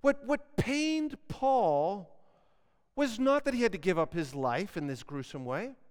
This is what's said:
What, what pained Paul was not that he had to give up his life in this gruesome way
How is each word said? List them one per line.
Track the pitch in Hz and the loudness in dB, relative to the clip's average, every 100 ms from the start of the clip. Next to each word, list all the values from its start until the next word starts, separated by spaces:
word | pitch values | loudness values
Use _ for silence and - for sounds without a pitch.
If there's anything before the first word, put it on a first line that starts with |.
What, | 277 277 240 | 4 2 0
what | 285 - - | -4 -2 -2
pained | - 285 311 311 302 269 - | 0 0 0 0 -2 -8 -14
Paul | - 262 262 185 143 160 202 170 - - _ _ _ _ _ _ | -2 2 4 4 4 2 -2 -10 -20 -20 _ _ _ _ _ _
was | - 285 220 | -2 -2 2
not | 262 285 294 | 2 4 2
that | |
he | 247 | 2
had | 233 | 0
to | 180 | 2
give | 165 170 | 0 2
up | 160 | 0
his | 170 147 | -2 -4
life | 139 131 123 196 175 | -2 0 0 -2 -6
in | 147 | -6
this | 131 | -6
gruesome | - 143 127 147 127 | -8 -10 -10 -10 -6
way | 135 240 262 - | -6 -6 -12 -20